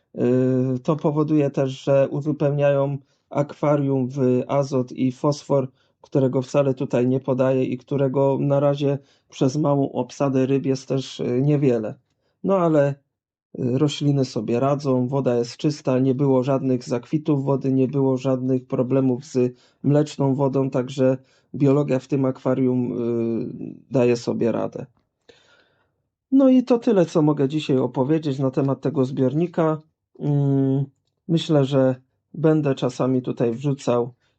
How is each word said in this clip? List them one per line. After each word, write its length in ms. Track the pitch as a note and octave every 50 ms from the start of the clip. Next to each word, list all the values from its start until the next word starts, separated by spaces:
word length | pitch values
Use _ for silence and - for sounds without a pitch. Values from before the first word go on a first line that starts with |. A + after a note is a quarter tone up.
| _ _ -
Yy, 100 | - B2 A#2+ B2 B2+ C3 B2+ C3 B2+ B2+ C3 C3 B2+ B2+
to 120 | - D#3+
powoduje 540 | D3 - E3 D3 D3+ D3+ D3+ D#3 D3+ C#3+ C#3
też, 340 | - - C#3 C3+ C3 - -
że 240 | - C#3 C#3 C3+ B2+
uzupełniają 880 | - C#3+ C#3 D3+ C#3+ D3 D3+ C#3+ C#3+ D3 C#3+ C#3+ C#3+ C#3 C#3 C#3 C#3+ C#3 - _ _ _ _ _
akwarium 800 | - C3+ D3 D3 - - - D3 D3 D3 C#3+ C3+ C3+ C3+ B2+ B2
w 320 | C3+ C#3+ C3 B2+ B2+ B2 - -
azot 440 | C3 C#3+ C#3 C3 C#3+ C3 B2 B2+
i 200 | - - B2+ C3
fosfor, 600 | B2 - - D3+ C#3+ - - - D3 C#3 C3 B2+ - _ _ _ _ _
którego 400 | - - - D3 C3+ C3 C3 C3+
wcale 320 | B2 - - D3 C#3+ C#3 C3
tutaj 340 | - D3 B2+ - A#2+ B2 B2+
nie 120 | B2+ C3+
podaję 440 | - - C3 B2+ C3 C3 C3+ C3 C3
i 140 | - B2 B2+
którego 600 | - - C#3+ C3+ C#3 C3+ B2+ C#3 C#3 C#3 C3+ C3
na 180 | C#3 C#3+ C#3 C#3
razie 380 | C#3+ C#3+ C#3+ C#3+ D3 C#3 C#3+ C#3 - _ _ _ _ _
przez 280 | - - D3 C3+ C3 D3
małą 340 | D3+ C#3+ C#3+ C#3 C#3 -
obsadę 540 | - A2+ B2+ B2 - - D3 C#3 C3 C3+ C3
ryb 200 | B2+ C#3 C#3 C3
jest 220 | C3+ C3 B2+ - -
też, 320 | C3+ C3+ C3 - - -
yy, 220 | - A#2 B2 B2
niewiele. 540 | C3+ D3 D3+ C#3+ D3 C3 A#2+ A2+ G#2+ G#2+ - - _ _ _ _ _ _ _ _ -
No 140 | F#3 G3 F#3+
ale, 380 | F3 E3 D#3 D3+ C#3+ C#3+ C#3 - _ _ _ _ _ _ _ _ _ _ - -
yy, 200 | - B2 A#2+ C3+
rośliny 480 | D3+ D3 C#3+ - D3 C#3+ C#3+ C#3 C3+
sobie 340 | C3 - B2 G#2+ A2 A#2 A#2+
radzą, 480 | C3+ C#3 D3 C#3 D3 C#3 C3 B2+ B2+ B2
woda 280 | C#3 C#3 C3+ B2+ A#2+
jest 220 | A#2+ A#2+ A#2+ - -
czysta, 420 | - D#3 D3 - - C#3 C3 B2+
nie 160 | C3 C3+ B2+
było 280 | C3 D3 C#3 C3 B2+ B2
żadnych 400 | C3+ C#3 C3 C3 C3 B2+ B2 B2
zakwitów 600 | - C3 A#2+ A#2+ - - D#3 D3+ - D3+ C#3 C3+
wody, 300 | C#3 C#3 C3 C3 C3+ C3
nie 140 | C3 C3 A#2+
było 300 | C#3+ C#3+ C3+ C3+ C3 B2+
żadnych 500 | C3 C3+ C3 B2+ B2+ C3 C3 B2+ B2+ -
problemów 580 | - C3 B2+ B2 C3 C3+ C3+ C3 B2 B2 -
z 300 | - - C3 B2 B2 B2 - _ _ _ _ -
mleczną 520 | C3+ C#3+ D3 D3+ D3 - - C#3 C#3 C3
wodą, 340 | B2+ C#3 C3+ B2+ C#3 C3+ C3+
także 480 | - C3+ B2 C3 C#3 C#3 C3 C3 C3 B2+ - _ _ _ _ _ -
biologia 440 | B2 D3 C#3+ C3+ D3 D3 C#3+ C3+ C3
w 80 | - -
tym 180 | D3+ C#3 C3+
akwarium, 640 | C3 C3 - - C3 B2+ C3 C3 B2 B2+ B2+ B2 A#2
yy, 840 | G2+ A2 A#2 A#2 A#2+ A#2 A#2 A2+ A2+ A2 B2 - - - - - - - - _
daje 260 | A2+ - A#2+ B2 A#2+ A#2
sobie 340 | - - A2 A2 A2+ A2+
radę. 340 | G#2+ A2 G#2 G#2+ - - - - _ _ _ _ _ _ _ - _ _ _ _ _ _ _ _ _ _ _ _ _ _ _ _ _ _ _ _
No 180 | C4 C4+ C#4 C4
i 140 | C4 B3+ B3
to 160 | - B3 A#3
tyle, 260 | - B3+ A3+ F#3+ E3+
co 160 | D#3+ - F3
mogę 280 | D3+ D3+ D3 C#3+ C#3 C3+
dzisiaj 280 | D3+ D#3 D3 - D3 C3
opowiedzieć 600 | B2+ A#2+ A#2 C#3+ B2+ C3 D#3 D#3+ D#3 D3+ C3 C#3
na 120 | C#3 C3
temat 300 | - D#3+ C#3 C#3 C3+ -
tego 240 | - C#3+ D#3 D3 C3
zbiornika. 760 | B2+ C#3+ C#3 C3 B2+ C3+ D3+ F3 E3+ - - E3 D#3+ D#3 D#3 - _ _ _ _ _ _ -
Mm, 640 | - D3 C#3+ C#3+ C#3+ C#3 C#3 C3+ C3+ C3+ C3+ C#3 C#3 C#3 - _ _ _ _ _ _ -
myślę, 380 | E3 E3 - - D#3+ C#3+ C#3
że 300 | C3 C#3+ C3+ C3 C3 B2+ B2+ _ _ _ _ _ _ -
będę 420 | - D3 D#3+ D#3 D#3 D3 C#3+ C3+
czasami 460 | C3 - B2+ B2 - C#3+ B2+ C3 B2+
tutaj 300 | B2 C3+ B2 - C3+ A#2
wrzucał 640 | A#2 A#2+ C#3 D3 C3+ C3 - - A#2+ A#2+ A#2+ B2+ - _ _ _ _